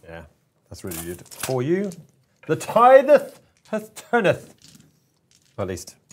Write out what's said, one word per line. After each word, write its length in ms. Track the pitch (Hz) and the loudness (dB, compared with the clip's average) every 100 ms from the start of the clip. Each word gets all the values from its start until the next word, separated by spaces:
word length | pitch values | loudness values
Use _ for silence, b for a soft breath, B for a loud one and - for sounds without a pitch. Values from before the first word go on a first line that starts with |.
Yeah, 200 | 85 82 82 _ _ _ _ | -20 -20 -20 _ _ _ _
that's 140 | 92 | -16
really 200 | - 82 | -14 -12
good. 220 | 82 87 - | -12 -14 -16
For 340 | - - 131 | -16 -6 -4
you, 300 | 127 180 202 175 - _ _ _ - | -2 -4 -4 -12 -20 _ _ _ -8
the 80 | |
tide 760 | 160 - - 247 262 269 285 - - _ _ _ | -8 -2 4 8 8 6 2 2 -18 _ _ _
hath 400 | 214 214 - - | -10 -10 -20 -4
turneth. 440 | 175 180 - - _ - - _ _ _ _ _ _ _ - | -2 0 -2 -6 _ -20 -20 _ _ _ _ _ _ _ -10
At 100 | 95 | -8
least. 280 | 92 - - _ | -8 -12 -20 _